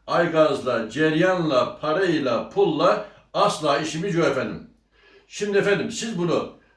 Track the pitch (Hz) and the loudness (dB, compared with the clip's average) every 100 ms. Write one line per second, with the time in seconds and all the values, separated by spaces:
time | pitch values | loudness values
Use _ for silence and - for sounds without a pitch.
0 | - 170 170 156 151 127 127 - 110 147 | -4 0 2 4 4 2 -2 -2 -4 0
1 | 156 156 185 180 156 127 123 - - 170 | 0 4 2 2 2 0 0 -4 -2 0
2 | 185 151 127 113 113 190 180 147 180 208 | 0 0 0 -2 -2 0 2 4 2 2
3 | - - _ 165 208 - 151 139 151 165 | -4 -16 _ 0 0 0 0 0 -2 -6
4 | 196 165 147 127 107 82 - _ _ _ | -2 0 2 0 -4 -8 -14 _ _ _
5 | _ - _ - 202 196 185 180 - - | _ -20 _ -8 -2 0 2 0 -2 -6
6 | 226 180 170 131 - - _ | -6 -4 0 -2 -4 -14 _